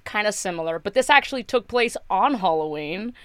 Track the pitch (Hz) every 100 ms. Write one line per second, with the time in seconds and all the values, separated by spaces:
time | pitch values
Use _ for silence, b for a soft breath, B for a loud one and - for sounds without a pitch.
0 | - 214 208 202 190 170 160 165 202 208
1 | 254 285 - 269 220 254 - 240 233 -
2 | - 190 240 262 185 160 156 151 151 180
3 | 226 240